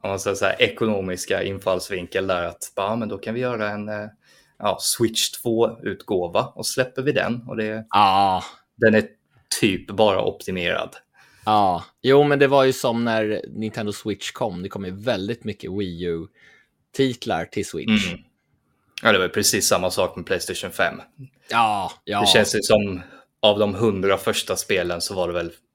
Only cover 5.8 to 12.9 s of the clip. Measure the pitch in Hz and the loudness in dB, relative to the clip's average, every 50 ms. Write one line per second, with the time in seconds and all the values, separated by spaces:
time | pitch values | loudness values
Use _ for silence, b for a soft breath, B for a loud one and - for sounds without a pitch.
5.8 | - 110 95 - - - 104 90 87 85 87 104 120 123 - - 113 - - 131 | -8 -8 -8 -8 -6 -2 -2 -2 -2 0 -2 -2 -2 -2 -8 -8 -8 -6 -2 -2
6.8 | 127 127 _ 131 131 147 143 104 90 98 120 117 117 127 131 110 107 107 107 113 | -2 -2 _ -4 -4 0 0 0 0 -2 -4 -6 -8 -10 -6 -6 -6 -6 -6 -8
7.8 | 110 _ - 101 104 98 95 98 98 98 92 90 B B B B B _ _ - | -8 _ 4 6 6 6 6 4 4 4 2 0 B B B B B _ _ 4
8.8 | 117 110 107 110 107 - - _ _ _ _ _ _ _ - - - 107 95 90 | 4 6 6 6 4 2 -10 _ _ _ _ _ _ _ -2 0 2 2 2 0
9.8 | - - 101 98 110 104 95 95 - 95 95 - - - 92 90 87 87 90 - | -6 -6 2 4 4 4 4 2 0 -2 -4 -4 -8 -6 -4 -2 -2 -2 -2 -2
10.8 | - - - - _ _ b b b b b b b 107 107 107 101 95 90 82 | -4 -8 -12 -20 _ _ b b b b b b b 2 4 4 4 4 2 -2
11.8 | - - _ _ - 127 135 143 147 147 143 139 139 135 139 139 131 131 127 - | -6 -12 _ _ 2 6 6 6 6 6 6 4 4 6 6 6 6 4 2 2
12.8 | - 127 | 0 0